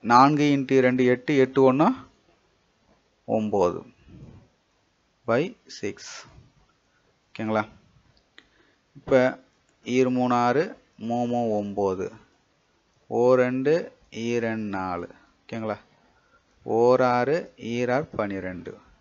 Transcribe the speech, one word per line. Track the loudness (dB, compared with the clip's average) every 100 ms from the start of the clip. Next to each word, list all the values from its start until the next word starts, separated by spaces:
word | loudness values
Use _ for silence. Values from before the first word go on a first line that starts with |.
நான்கு | 6 6 6 4 0 0
into | 2
இரண்டு | 2 4 2
எட்டு, | 2 2 0 2
எட்டு | 2 4 4
ஒண்ணு | 4 2 0 -12 _ _ _ _ _ _ _ _ _ _ _
ஒன்பது | -6 -4 -2 0 0 0 -14 _ _ -20 -20 -20 _ _ _ _ _ _ _ _ -4
by | -2 -2 -10 _
six. | -12 -10 -10 -18 -20 -20 -20 _ _ _ _ _ _ _ _ _
ஓகேங்களா? | -10 -4 -2 -4 -10 _ _ _ _ _ -20 _ _ _ _ _ -20
இப்ப | 0 2 2 -2 _ _ _ _
ஈர் | -4 0 2
மூணு | 0 0
ஆறு, | 0 2 0 -2 -8 _ _
மூ | -6 -4 -4
மூ | -4 -2
ஒன்பது, | -4 -4 -2 -2 -2 -6 -10 _ _ _ _ _ _ _ _ _
ஓ | 0 4
ரெண்டு, | 4 2 -2 0 0 -2 _ _
ஈ | -10 -4 -2
ரெண்டு | -2 -6 -6
நாலு. | -6 -6 -6 -10 -16 _ _
ஓகேங்களா? | -14 -10 -8 -8 _ _ _ _ _ _ _ _
ஓர் | -4 2 4 4
ஆறு, | 2 0 0 -2 -6 _
ஈரார் | -8 -6 -2 -2 -4
பன்னிரெண்டு. | -6 -6 -6 -10 -12 -14 -18 _ _